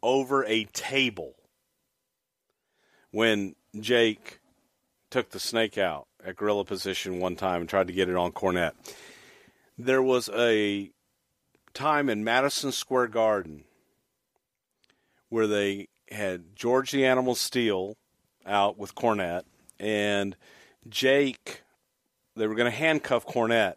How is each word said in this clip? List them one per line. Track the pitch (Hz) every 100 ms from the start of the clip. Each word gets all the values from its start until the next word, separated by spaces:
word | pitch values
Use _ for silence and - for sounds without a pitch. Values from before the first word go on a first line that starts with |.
over | 120 135 127 135 110
a | 113 107
table | - - 135 127 95 76 - _ _ _ _ _ _ _ _ _ _ _ _ _ _ _ _ _
when | 104 113 104 95 - _ 104
Jake | 107 120 113 107 - - _ _ _ _ _ _ -
took | 127 -
the | 98
snake | - 117 110 107
out | 92 73 - _ 92
at | 92
gorilla | 104 104 92
position | 95 98 92 95 90
one | 92 87
time | 95 87
and | 85
tried | 98 90
to |
get | 90 90
it | 90
on | 87
Cornette. | - 98 90 82 - - - - - - - _ _ _ -
There | 123 131
was | 131 127 - 110
a | 120 110 104 101 98 _ _ _ _ _ _ _ _
time | - 147 147 139
in | 104 110
Madison | 123 139 - 139
Square | - - 127 120
Garden | 113 110 104 82 76 73 _ _ _ _ _ _ _ _ _ _ _ _ _ _ _ -
where | 113 107
they | 104 101 98 92 _ -
had | 107 98 90 85 107
George | 120 131 131
the | 139 131
Animal | 127 127 117
Steele | - 127 113 95 95 110 _ _ _ _ 92
out | 101 101 104
with | 101 -
Cornette, | 120 104 90 87 - _ _ -
and | 104 107 104 101 98 - _ - _ _ 117
Jake, | - 131 139 139 - - - _ _ _ _ _ _ _ 110
they | 107
were | 107
gonna | 120
handcuff | 117 160 156 - 120 -
Cornette. | 123 113 117 98